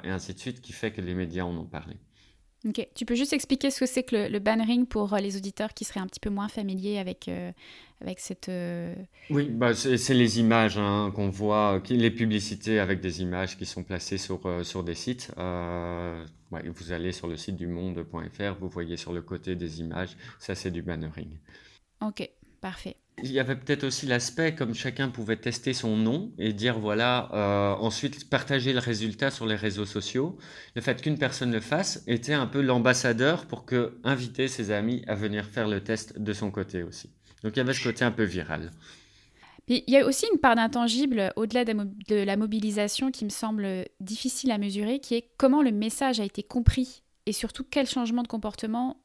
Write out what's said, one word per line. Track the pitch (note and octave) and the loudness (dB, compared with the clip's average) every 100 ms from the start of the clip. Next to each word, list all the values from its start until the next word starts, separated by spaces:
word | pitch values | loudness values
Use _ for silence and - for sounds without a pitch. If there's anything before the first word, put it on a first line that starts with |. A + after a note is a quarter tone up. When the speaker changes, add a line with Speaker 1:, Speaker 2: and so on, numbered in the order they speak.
| - | -4
Speaker 1:
et | |
ainsi | F#2+ F#2 | -6 -6
de | F2+ | -10
suite | B2+ B2 | -10 -10
qui | - | -12
fait | - A2 | -6 -6
que | G#2 | -4
les | F2 | -4
médias | F2+ F2 F2 | -2 -2 -4
en | F2+ E2+ | -4 -4
ont | E2 | -8
parlé. | D#2+ E2 F2+ - _ _ _ _ _ A3 | -10 -12 -16 -20 _ _ _ _ _ -6
Speaker 2:
Ok. | G#3 - - | -6 -6 -6
Tu | A#3+ | -2
peux | |
juste | A#3+ C#4+ | 0 0
expliquer | D4 - C4 C#4 | 0 0 0 2
ce | C4+ | 2
que | B3+ | 0
c'est | B3+ | 0
que | B3 A3 | 0 0
le, | G3+ | 0
le | G#3 | 0
bannering | G#3 A3 A3+ A#3+ B3 | 2 2 4 2 2
pour, | G#3+ G3+ | 0 0
euh, | G3+ | 0
les | G3+ G3 | 0 -4
auditeurs | G3 - A3 - | -6 -4 -6 -6
qui | |
seraient | G#3+ G3 | -8 -6
un | F#3 | -6
petit | - | -6
peu | G#3+ | -4
moins | G3+ G#3 | -4 -4
familiers | - G3+ F#3+ G3 G#3 | -4 -4 -4 -2 -4
avec, | F#3 F#3 - | -4 -8 -8
euh, | F3+ F3+ - - - - - | -8 -8 -12 -18 -20 -20 -12
avec | F3+ F#3 | -10 -8
cette, | - F#3 - | -10 -10 -8
euh | F3+ F3 E3+ E3+ F3+ F#3+ _ - | -6 -4 -6 -6 -10 -14 _ -2
Speaker 1:
Oui, | C#3+ C#3+ | 2 2
bah, | A2+ B2 A2+ | 4 4 4
c'est, | C#3 B2 | 4 4
c'est | - B2+ | 6 6
les | A#2+ A#2 | 6 6
images, | A2+ A2+ A2 G2+ | 6 8 6 4
hein, | G2+ G2+ G#2 | 2 2 2
qu'on | F#2 G2+ | 0 0
voit, | F#2+ G#2 G#2+ G#2 F#2+ | 2 2 4 4 4
euh, | |
qui, | F#2+ B2 | 2 4
les | A#2 | 4
publicités | A2+ A2+ G#2+ G2+ G2+ A2 A2 | 4 2 2 0 -4 2 4
avec | F#2+ F#2+ | 4 2
des | F2+ E2 | -2 -4
images | F2+ F2+ F#2 - | -2 -2 -4 -4
qui | F#2 | -10
sont | - | -8
placées | - F#2 - F#2+ | -6 -6 -4 -6
sur, | - F#2 F#2+ | -4 -4 -4
euh, | F2 | -4
sur | E2+ F#2+ | -4 -4
des | E2+ E2 | -4 -4
sites. | - B2+ - - | -4 -6 -8 -6
Euh, | F2+ F2+ F2 F2 F2 F2 F2 E2 D#2+ - - | -4 -2 -2 -4 -4 -4 -4 -6 -10 -18 -12
ouais, | E2 E2 | -10 -8
vous | E2 E2 | -10 -6
allez | F2 F2 | -4 -2
sur | F2 E2+ | -4 -6
le | D#2+ | -6
site | - F2 | -6 -6
du | F2 | -4
monde | F2 F#2 F2 | -4 -4 -6
point | D#2+ E2+ E2+ | -6 -8 -10
F | - | -6
R, | G2+ F#2 | -4 -4
vous | F#2 | -6
voyez | F2 E2+ E2+ | -6 -6 -6
sur | - | -6
le | F2 | -8
côté | D#2+ F2 F#2+ F2+ | -6 -8 -6 -4
des | F2 D#2 | -4 -6
images, | E2 E2+ F#2 - - - | -6 -6 -8 -10 -20 -12
ça | - F#2 | -8 -6
c'est | F#2+ | -4
du | E2+ | -4
bannering. | E2 D#2+ D#2+ D#2 D#2+ D#2 - - - - _ - | -4 -6 -6 -8 -12 -14 -18 -20 -20 -20 _ -8
Speaker 2:
Ok, | G#3+ G#3 - _ _ _ | -6 -6 -10 _ _ _
parfait. | F#3+ F3+ - - _ - | -12 -10 -12 -14 _ -10
Speaker 1:
Il | B2+ | -2
y | C3+ | 0
avait | B2+ B2+ | 2 0
peut-être | - C#3+ C3+ | 0 0 0
aussi | C3 C#3 | -2 0
l'aspect, | A#2+ B2 - D#3+ D#3+ | 0 0 0 0 0
comme | A#2+ | -2
chacun | A2+ C3 B2 C3+ | -2 -4 -2 -2
pouvait | A#2+ G#2+ A2 | -2 -2 0
tester | A#2+ A2+ - | -2 -2 -2
son | B2+ A2+ G#2+ | -2 2 2
nom | A2 C#3+ A3 - | 4 2 -2 -2
et | A2 | -2
dire | G#2 A#2+ A2 | 2 0 2
voilà, | G#2 G#2 A#2+ B2 - | 0 2 4 2 0
euh, | G#2 G2+ G2+ G2+ G2 | 0 4 4 4 2
ensuite | A2 - C#3+ - - | 0 0 -4 -6 -2
partager | C3+ - C#3 B2 | -2 2 0 2
le | B2 | 0
résultat | A#2+ A2 A2 G2+ C#3 | 0 0 -2 0 -2
sur | - A2+ | 0 -2
les | G#2 | 0
réseaux | G#2+ G2 G#2 | 0 -2 -4
sociaux. | G#2 - B2+ D#3 - - - - A#2+ | -4 -2 0 -2 -4 -14 -20 -12 -4
Le | |
fait | C3+ B2+ | -2 0
qu'une | D#3 D3 | 0 0
personne | C3 - B2 | 0 0 0
le | A2+ | 0
fasse | - D#3 F#3+ - - | 0 0 0 -4 0
était | A#2 C#3+ | 0 2
un | D3 A#2+ | 0 2
peu | C#3 | 2
l'ambassadeur | C3 B2 A#2+ B2 B2+ A#2 C3+ E3 - | 4 6 6 4 4 4 4 2 -2
pour | A#2+ | -10
que, | - B2 A#2+ - | -2 0 0 -2
inviter | A#2 C3+ B2 C3 C3 | -2 0 -2 -2 -2
ses | B2+ G2+ | -2 0
amis | G#2 A2 B2 - | 0 0 -2 -2
à | G2+ | -2
venir | G#2 G#2 G2+ | 0 -2 -4
faire | - G#2+ | -2 0
le | G2+ | 0
test | G2+ A2+ - - | 0 -2 -4 -6
de | G#2+ | -4
son | G2+ G2+ | -2 -2
côté | G2 F#2 F2+ | -4 -4 -4
aussi. | E2+ - - _ _ - | -6 -8 -16 _ _ -8
Donc | G#2+ G#2+ | -4 0
il | |
y | |
avait | B2+ | 0
ce | C3 B2 | 0 -2
côté | A2 | 0
un | A#2+ | 0
peu | G#2 | 2
viral. | G#2 F2 D#2 D#2 E2 - - - - _ _ _ - - - | 0 0 -4 -6 -8 -12 -20 -20 -20 _ _ _ -20 -12 -2
Speaker 2:
Puis, | A#3+ - | -2 6
il | |
y | C#4 | 6
a | C4+ | 6
aussi | C4 A4+ | 4 2
une | F4+ | 4
part | C4+ A#3 | 6 6
d'intangible, | A3+ B3+ A#3+ A#3 C#4+ A3+ F#3+ - | 4 2 2 2 2 2 0 0
au-delà | A3 A#3+ | 0 2
de | A#3 | 2
la | G#3+ G3+ | 0 -2
mo-, | G#3 - | -6 0
de | G#3 | 2
la | G3 G3+ | 2 2
mobilisation, | G#3+ A3 G#3+ G#3 G#3 - C4 | 2 0 0 0 0 0 -2
qui | B3+ | -2
me | G#3 | -4
semble | - A3+ G#3+ G3 F#3 - - | -4 -2 -2 -2 -2 -6 -10
difficile | F#3+ A3 B3+ - C4 | -8 -4 -4 -2 0
à | G#3+ | 2
mesurer, | G3+ G3 G#3 C#4 | 0 0 0 -2
qui | - A#3 | 0 -2
est | - - | -2 4
comment | C4 D4 | 6 8
le | C4+ | 6
message | G#3 A3 - C4+ A3+ | 4 0 0 0 2
a | G3+ | -2
été | - | -4
compris | - B3+ A#3 - B3+ - _ _ - | -4 0 4 4 2 -6 _ _ -4
et | |
surtout | G#3 A3 - | -2 -4 -6
quel | C4 C#4+ C4 | -4 0 0
changement | C4 A#3 A#3+ | 0 0 0
de | A#3 | -2
comportement | A3+ G#3+ - A3 A#3 B3+ - | -4 -6 -6 -4 -2 -2 -4